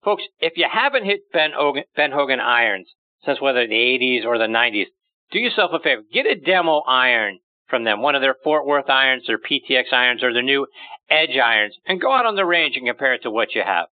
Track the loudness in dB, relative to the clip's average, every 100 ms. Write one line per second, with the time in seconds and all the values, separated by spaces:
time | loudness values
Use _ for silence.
0 | -2 -4 -6 _ -6 -2 -2 0 0 0
1 | -2 -4 _ -2 -2 0 -2 -2 -8 -4
2 | -2 0 0 0 2 2 2 -2 -8 _
3 | _ _ -6 -2 0 0 0 2 2 2
4 | 0 0 0 0 0 0 0 -2 -6 _
5 | _ _ _ -4 -2 0 -2 0 -2 -2
6 | -2 -2 -2 -2 0 0 2 0 2 2
7 | 4 2 0 -6 _ _ _ -4 0 0
8 | 0 0 0 -2 0 -2 0 -2 2 2
9 | 2 0 -2 -6 -2 -4 0 0 2 2
10 | 2 2 0 0 0 0 0 -10 -20 -20
11 | _ 2 2 2 2 2 0 -4 -6 -2
12 | 2 2 2 0 0 2 0 -2 -6 -2
13 | 0 0 -2 -2 -2 -2 0 -2 -2